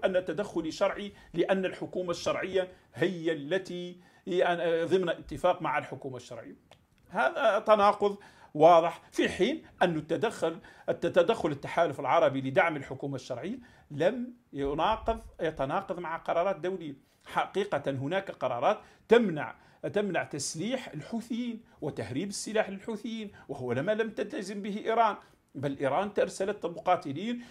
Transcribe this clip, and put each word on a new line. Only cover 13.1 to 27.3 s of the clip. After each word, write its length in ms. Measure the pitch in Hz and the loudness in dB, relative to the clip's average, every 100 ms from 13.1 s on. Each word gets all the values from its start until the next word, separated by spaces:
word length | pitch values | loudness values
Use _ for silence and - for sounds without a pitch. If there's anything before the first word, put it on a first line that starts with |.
| 135 | -8
الشرعية 440 | - 120 165 269 - - - | -8 -8 -8 -10 -14 -20 -12
لم 420 | 139 175 247 247 - _ | 0 0 0 -6 -12 _
يناقض، 680 | 139 139 151 180 214 226 226 - - | -4 -2 0 0 0 -2 -4 -8 -6
يتناقض 580 | 160 156 135 180 196 175 | -6 -2 -2 -2 -4 -8
مع 180 | 165 160 | -6 -6
قرارات 380 | - 160 190 185 | -2 0 0 -2
دولية. 360 | 175 185 156 135 _ _ - | -4 -6 -8 -14 _ _ -6
حقيقة 640 | 175 - 190 202 147 147 | -2 -2 -2 -2 -2 -2
هناك 400 | 135 139 190 190 | -4 -2 -2 -4
قرارات 480 | - 131 120 156 208 - _ - | -4 -4 0 2 0 -4 _ 4
تمنع، 480 | 233 208 151 117 - _ _ 151 | 6 6 -2 -6 -10 _ _ -4
تمنع 300 | 202 208 165 | -2 0 -2
تسليح 640 | - 147 - 156 208 254 - | -2 -6 -6 -4 -4 -4 -6
الحوثيين 760 | 151 - 226 - 226 247 220 - _ | -12 -8 -8 -6 -6 -6 -8 -14 _
وتهريب 480 | 147 123 101 123 202 | -8 -6 -6 -6 -6
السلاح 400 | 196 - 214 190 | -6 -2 -2 -2
للحوثيين، 640 | 196 - 214 233 220 202 - - | -6 -8 -8 -8 -8 -10 -12 -12
وهو 240 | - 123 | -8 -4
لما 180 | 120 175 | -2 0
لم 180 | 214 226 | -2 -2
تلتزم 520 | - - 311 190 208 | -4 -6 -6 -8 -8
به 160 | 208 202 - | -6 -4 0
إيران، 300 | 233 226 190 - _ _ - | 2 2 0 -10 _ _ -6
بل 220 | 143 135 | -4 -2
إيران 360 | 135 147 202 | 0 0 0
ترسلت 520 | 202 196 - 196 202 170 | 0 0 0 -4 -4 -6
مقاتلين. 800 | 175 - 175 151 139 220 | -4 0 0 0 -6 -6